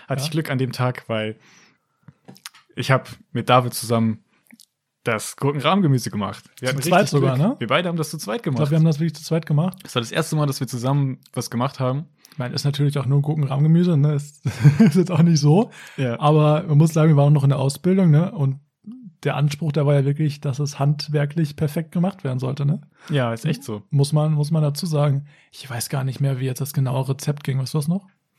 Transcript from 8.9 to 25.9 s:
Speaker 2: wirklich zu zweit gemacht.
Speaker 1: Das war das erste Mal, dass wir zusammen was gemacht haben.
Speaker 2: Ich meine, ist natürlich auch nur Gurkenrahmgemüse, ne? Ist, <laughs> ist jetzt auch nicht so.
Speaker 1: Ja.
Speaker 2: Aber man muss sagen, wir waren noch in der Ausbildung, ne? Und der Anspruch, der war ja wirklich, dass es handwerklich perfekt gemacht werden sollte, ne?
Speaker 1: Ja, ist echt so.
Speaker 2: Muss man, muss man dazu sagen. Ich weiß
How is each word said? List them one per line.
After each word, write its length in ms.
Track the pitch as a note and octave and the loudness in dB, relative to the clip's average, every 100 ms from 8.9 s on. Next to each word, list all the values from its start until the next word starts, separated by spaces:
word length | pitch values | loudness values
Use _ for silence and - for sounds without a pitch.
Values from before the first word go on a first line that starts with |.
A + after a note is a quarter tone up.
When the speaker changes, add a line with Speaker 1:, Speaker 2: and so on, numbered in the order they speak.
| D3 | 2
Speaker 2:
wirklich 160 | E3 | -2
zu 80 | - | -6
zweit 240 | - D#3+ D#3+ | -4 -4 0
gemacht. 320 | D3 F3+ - | 0 0 -4
Speaker 1:
Das 120 | - | -8
war 60 | B2 | -6
das 80 | A2+ | -4
erste 220 | D#3+ D#3 D#3 | -4 -2 -2
Mal, 100 | D3 | -2
dass 140 | C3 | -2
wir 60 | B2+ | -6
zusammen 540 | B2 B2+ C#3+ C3+ B2+ _ | -4 -2 0 -2 -6 _
was 180 | - - | -10 -6
gemacht 280 | A#2 C3 - | -4 -4 -2
haben. 280 | C3 C3+ D#3+ _ _ | -4 -4 -8 _ _
Speaker 2:
Ich 60 | - | -10
meine, 160 | B2 | -8
ist 100 | C#3 | -4
natürlich 340 | C#3+ C#3+ D3 C#3+ | -2 0 0 0
auch 80 | B2+ | 0
nur 160 | C#3+ | 0
Gurkenrahmgemüse, 760 | C#3+ D3+ C3+ C3+ D#3 E3 F3+ D3 | 0 -2 -2 0 4 4 4 2
ne? 180 | D3 | 2
Ist, 300 | C#3+ - - C3 | 0 -6 -8 -8
<laughs> 320 | - C#3+ - | 4 4 8
ist 160 | A3 F#3 | 6 6
jetzt 140 | F3+ | 2
auch 120 | D#3+ | 4
nicht 180 | E3+ D#3 | 4 4
so. 300 | D3 E3 A#3+ - - - | 4 4 2 -4 -14 -4
Speaker 1:
Ja. 220 | B2+ A#2 | -4 0
Speaker 2:
Aber 460 | D3+ D#3 D3+ D3+ | 2 4 4 2
man 140 | F3+ D3 | 4 4
muss 140 | D#3+ | 6
sagen, 180 | E3 D#3 | 6 4
wir 40 | C#3+ | 6
waren 160 | C#3+ | 6
noch 120 | D3+ | 4
in 60 | C#3 | 4
der 80 | C3+ | 2
Ausbildung, 500 | C3+ - F3+ F#3+ F3 | 0 -2 0 2 4
ne? 220 | D3 - | 4 2
Und 260 | G3+ C3+ C3+ _ _ - B3+ A3 - | -2 -4 -4 _ _ -20 -20 -20 -8
der 140 | D3 C3+ | -6 -2
Anspruch, 360 | D3 - D#3 | -2 -2 -4
der 140 | D3+ C#3+ | 0 2
war 80 | |
ja 100 | C#3+ | 2
wirklich, 360 | C#3 C#3+ D#3 D3 | 2 0 -2 -4
dass 160 | C#3+ B2+ | -6 -4
es 200 | C#3+ - | -6 -2
handwerklich 800 | C#3 D3 - D3 C#3+ E3+ D3+ - | 0 0 -2 -4 -2 -2 -4 -2
perfekt 360 | D#3 E3+ D#3+ | -4 -4 -4
gemacht 320 | F3 F3 F#3+ | -2 -2 -4
werden 140 | C3+ B2+ | -6 -6
sollte, 280 | B2+ C#3 C#3+ | -6 -4 -2
ne? 140 | D3 - _ - | -2 -6 _ -4
Speaker 1:
Ja, 220 | D3 A#2+ | -2 -2
ist 120 | A2+ D#3 | -2 -4
echt 160 | C3+ | -6
so. 200 | - G#2 - | -6 -10 -4
Speaker 2:
Muss 220 | C#3 C#3 | 0 2
man, 200 | D3+ D#3 | 0 0
muss 180 | D3+ D3 | 0 0
man 120 | D#3+ | 0
dazu 220 | D3+ D3 F3 | -2 -2 -4
sagen. 400 | D3+ D3 C#3 C#3+ _ _ | 0 0 0 -4 _ _
Ich 180 | - C3 | -20 -12
weiß 200 | A#2 - | -10 -6